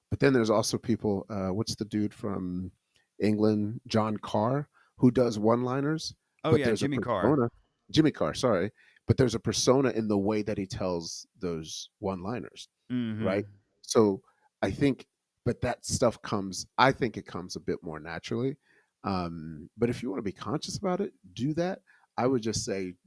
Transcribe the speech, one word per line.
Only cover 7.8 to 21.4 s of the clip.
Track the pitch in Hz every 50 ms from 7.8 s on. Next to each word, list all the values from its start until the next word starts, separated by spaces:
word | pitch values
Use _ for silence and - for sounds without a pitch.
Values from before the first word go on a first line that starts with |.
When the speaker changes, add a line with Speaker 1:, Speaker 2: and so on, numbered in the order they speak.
| _ _
Speaker 1:
Jimmy | 98 139 156 147
Carr, | - - - - -
sorry. | - - 123 107 87 90 107 - _ _ _ _ _ _
But | - -
there's | - 135 117 107
a | 113
persona | - 117 104 - - - 123 135 139 123
in | - 110 113 104
the | 107 101
way | 98 101 110 107 104
that | 110 104 98
he | 98
tells | 92 - - 101 92 90 85 85 85 - - - - _ _
those | 92 87 85 80 80 80 - - - - _ _
one-liners, | 104 95 95 90 87 98 123 117 - - - - - - _ _ _ _
Speaker 2:
Mm-hmm. | 123 123 120 113 110 107
Speaker 1:
right? | 110 95 95 104 104 - - _ _ _ _ _ -
So | - - 123 110 104 95 98 - _ _ _ _ _ _ _ -
I | 98
think, | - - 143 139 123 - - _ _ _ _ _ _ _ _
but | 123 117 - -
that | 123 117 - -
stuff | - - - 127 117 110 - -
comes, | - - 104 98 98 92 - - - _ -
I | 120 135 127
think | - - 113 -
it | 104 -
comes | - - 101 85 87 -
a | 90
bit | - - 87 - -
more | 82 78 78
naturally. | 73 82 82 82 - - 117 113 123 135 143 - _ _ _ _ _ _ _ _ -
Um, | 95 98 92 87 85 85 82 78 80 80 73 78 - _
but | 107 117 120
if | 120 117 117
you | 123
wanna | 392 - 226
be | 202 -
conscious | - - 107 120 156 - - 180 -
about | 202 185 180 180
it, | 196 - - _ _ 95 90
do | 92